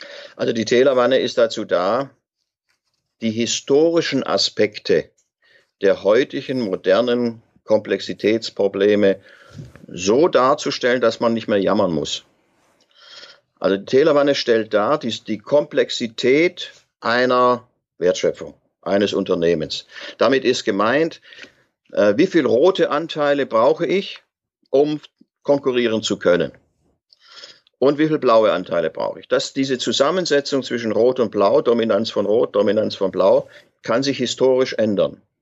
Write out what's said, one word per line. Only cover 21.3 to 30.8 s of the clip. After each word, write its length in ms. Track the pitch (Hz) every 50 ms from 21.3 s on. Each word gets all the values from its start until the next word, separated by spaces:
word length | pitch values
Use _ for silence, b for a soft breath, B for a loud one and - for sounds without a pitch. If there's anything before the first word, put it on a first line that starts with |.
| B B B B B B B B B B _ _
äh, 220 | - - 101 104 101
wie 100 | 123 -
viel 200 | - - 165 131
rote 440 | 113 110 123 160 190 190 - - -
Anteile 560 | 135 151 170 156 - 156 147 143 143 143 131
brauche 400 | - 113 110 117 123 120 139 170
ich, 340 | 147 175 202 196 - - - _ _ _ _ _ _ _ _ _ _
um 300 | - 135 147 151 151 147 - - _ _ _ _ _ _
konkurrieren 600 | - - 143 139 - 135 123 123 120 117 110 107
zu 160 | 107 - 101 -
können? 340 | - 90 90 87 73 67 - _ _ _ _ _ _ _ _ _ _ _ _ B B B B B B B B B B B B -
Und 180 | 127 139 147 139
wie 100 | 156 156
viel 100 | 156 139
blaue 340 | 127 123 113 113 110 101
Anteile 380 | 80 90 92 - 92 85 82 80
brauche 300 | - - - - - -
ich? 80 | - -
Das, 240 | 127 135 - -
diese 260 | - 139 135 135 131 123
Zusammensetzung 840 | - 123 113 - 135 151 180 190 - - 143 143 139 - 139 135
zwischen 300 | 127 - 120 117